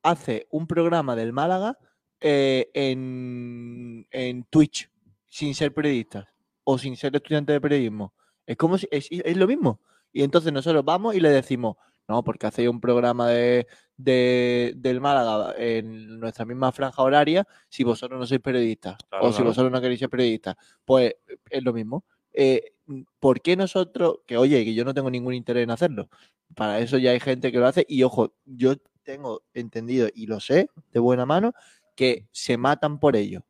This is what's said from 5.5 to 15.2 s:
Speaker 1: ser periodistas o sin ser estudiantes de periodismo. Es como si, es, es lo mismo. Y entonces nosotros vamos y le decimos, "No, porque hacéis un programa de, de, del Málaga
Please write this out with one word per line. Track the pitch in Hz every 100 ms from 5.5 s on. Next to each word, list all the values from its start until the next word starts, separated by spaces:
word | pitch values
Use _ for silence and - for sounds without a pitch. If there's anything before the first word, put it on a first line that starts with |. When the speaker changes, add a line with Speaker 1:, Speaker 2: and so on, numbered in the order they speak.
| 135
Speaker 1:
ser | 147
periodistas | 143 147 127 110 104 98 _ _ _
o | - 131
sin | 131 123
ser | 143 143
estudiantes | - 151 143
de | 147
periodismo. | 147 143 117 107 98 _ _ _ -
Es | -
como | 165 185
si, | 202
es, | 143 -
es | 175 160 180
lo | 185
mismo. | 285 170 110 _ _ _
Y | -
entonces | 139 170 160
nosotros | 139 147 156
vamos | 135 180 226 202
y |
le | 160
decimos, | 139 127 123 117 98 _ _ -
"No, | 113
porque | 117 - 107
hacéis | - 120
un | 120
programa | 123 120 120 120 120
de, | 120 120 123 120 - _ -
de, | 135 127 123 123 123 123 120 127
del | 127 127
Málaga | 143 139